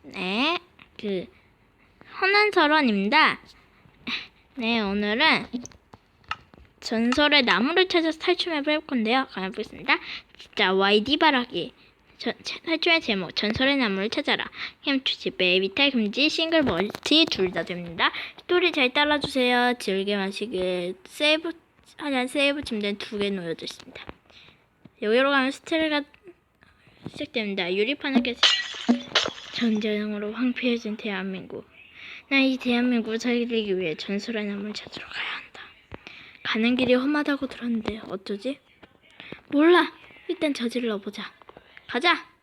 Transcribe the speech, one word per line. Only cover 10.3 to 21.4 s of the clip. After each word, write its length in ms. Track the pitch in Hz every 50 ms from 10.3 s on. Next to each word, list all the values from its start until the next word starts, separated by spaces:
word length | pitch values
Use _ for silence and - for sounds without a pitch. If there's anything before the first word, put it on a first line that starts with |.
| -
진짜 340 | - - - - - 208 185
와이디 460 | 190 190 190 196 208 214 214 262 294
바라기. 560 | 311 330 311 285 247 240 - - 175 151 127 _ _ - _ _ _ _ _ _ _
전-, 160 | - 240 - - -
제-, 160 | - - -
탈출의 420 | - 339 330 320 - 349 330 330
제목, 340 | - - 214 196 180 156 -
전설의 420 | - - 208 226 - 262 262 285
나무를 340 | 277 254 208 196 190 196 226
찾아라. 360 | - 311 294 - 220 - - - - - - - - _ -
게임 200 | 294 277 269 262
출시, 280 | - - - - 185
베이비 420 | - - 185 180 180 190 190 190 190
탈 160 | - 277 285
금지, 400 | 269 240 214 202 214 247 285 302
싱글 320 | 302 - 330 330 330 320
멀티 640 | 294 240 180 165 190 214 - - - - 294 311 320
둘 240 | - - - 190 180
다 140 | 180 170 165
됩니다. 480 | - 180 175 175 170 165 - 233 294 - - - - - -
스토리 300 | - - 349 359 359 339 311
잘 200 | 302 262 247 -
따라주세요. 800 | 294 294 294 294 294 277 294 - 269 247 247 247 247 247 247 247 247
즐겨 380 | - 214 190 190 196 202 208
마시길. 800 | 202 190 196 196 - 208 226 240 185 185 185 185 180 175 180 185 - _
세이브, 460 | - - - 302 302 311 311